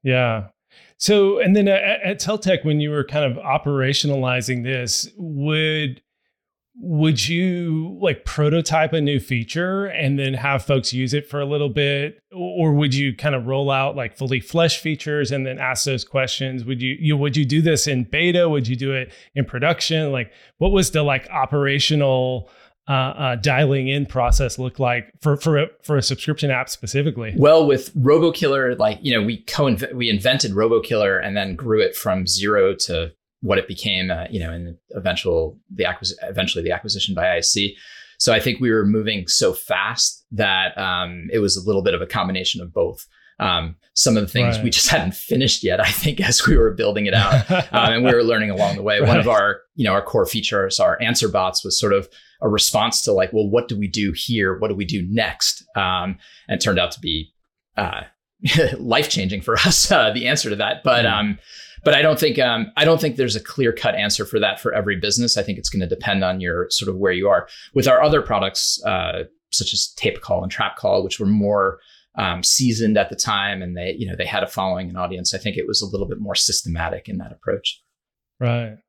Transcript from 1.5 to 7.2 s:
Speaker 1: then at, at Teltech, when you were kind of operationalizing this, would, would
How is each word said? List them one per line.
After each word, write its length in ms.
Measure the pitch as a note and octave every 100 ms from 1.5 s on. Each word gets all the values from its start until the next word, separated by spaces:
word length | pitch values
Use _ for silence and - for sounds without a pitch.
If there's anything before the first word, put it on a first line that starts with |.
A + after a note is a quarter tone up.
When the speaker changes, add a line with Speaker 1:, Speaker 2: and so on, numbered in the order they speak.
| G3+
Speaker 1:
then 120 | G3+
at, 340 | G3 G3 A3
at 180 | F#3+ G3+
Teltech, 460 | - G#3 F#3+ F3+ D3+
when 160 | D3+
you 80 | D3
were 140 | D3
kind 220 | C3+ D3+ C#3+
of 160 | B2
operationalizing 1200 | - C#3+ D3 C#3 C3 C#3 D3 C#3 B2+ B2+ A#2+ B2
this, 440 | A#2+ C3 B2 - - -
would, 880 | E3+ C#3+ D3 D#3 D#3 D#3 D3 B2+ _ _ _ _ _ _ _ B3
would 520 | F3+ D3+ D#3 B2